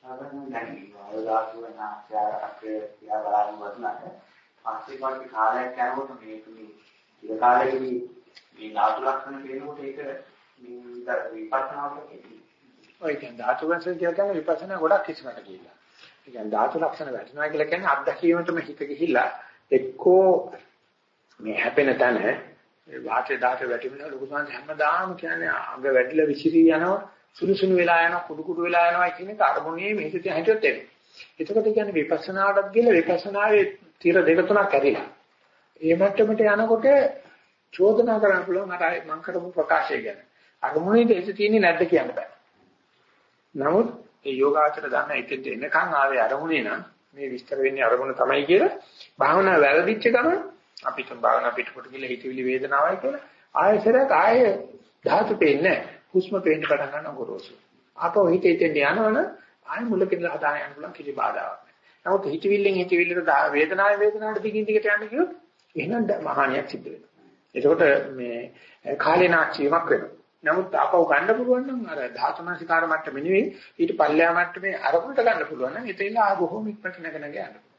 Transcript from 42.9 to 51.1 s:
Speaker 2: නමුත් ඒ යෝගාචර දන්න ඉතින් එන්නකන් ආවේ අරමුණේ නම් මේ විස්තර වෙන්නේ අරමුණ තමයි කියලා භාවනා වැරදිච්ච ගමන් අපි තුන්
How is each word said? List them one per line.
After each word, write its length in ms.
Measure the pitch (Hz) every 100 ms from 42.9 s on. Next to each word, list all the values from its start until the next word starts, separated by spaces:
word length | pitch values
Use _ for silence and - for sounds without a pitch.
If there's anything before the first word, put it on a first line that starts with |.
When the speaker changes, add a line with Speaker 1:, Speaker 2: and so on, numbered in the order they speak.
| _ _ _ _ _ _
Speaker 2:
නමුත් 340 | 147 139 185 240 - - _
ඒ 140 | 139
යෝගාචර 500 | 131 139 151 151 156
දන්න 280 | 147 127 -
ඉතින් 320 | 139 123 135 131
එන්නකන් 440 | 113 147 156 175
ආවේ 260 | 151 139 131
අරමුණේ 420 | 113 139 160 156
නම් 200 | 107 92 90 _ _
මේ 180 | 139 139
විස්තර 300 | 123 - 135
වෙන්නේ 260 | 135 135
අරමුණ 300 | 120 123 135
තමයි 280 | 127 127 139
කියලා 280 | 143 185 370 - - - -
භාවනා 420 | _ 135 170 190 170
වැරදිච්ච 460 | 143 151 175 - 240
ගමන් 320 | 226 311 392 - - _ -
අපි 220 | 139 135
තුන් 160 | 123